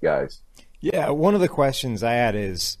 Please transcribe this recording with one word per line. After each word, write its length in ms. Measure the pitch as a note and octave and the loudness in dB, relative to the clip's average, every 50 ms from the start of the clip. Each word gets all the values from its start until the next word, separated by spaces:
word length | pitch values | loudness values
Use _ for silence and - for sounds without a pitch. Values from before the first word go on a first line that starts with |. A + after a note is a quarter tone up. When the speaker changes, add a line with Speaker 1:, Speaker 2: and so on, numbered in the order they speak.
Speaker 1:
guys. 400 | - D#2+ D2 C2+ C#2 - - - - - - - - - - - | -2 0 0 0 -2 -4 -8 -18 -20 -20 -20 -20 -20 -20 -16 -8
Speaker 2:
Yeah, 320 | - D#3+ - E3 D3 - | -6 -2 -2 0 0 0
one 240 | C#3+ D3+ D#3+ G3 G3+ | 0 2 2 2 4
of 60 | G3 | 4
the 60 | F3+ | 2
questions 560 | - - D3+ C#3 C3+ B2+ - - B2+ A2+ F#2+ A2+ | 2 2 2 2 2 2 -2 -4 -4 -4 -2 0
I 100 | A#2 A#2+ | 0 2
had 220 | A#2+ A#2+ A2+ G2+ | 2 2 2 0
is, 420 | G#2 G2+ F#2+ F2+ E2+ - - - - | 0 -2 -4 -4 -4 -4 -6 -6 -8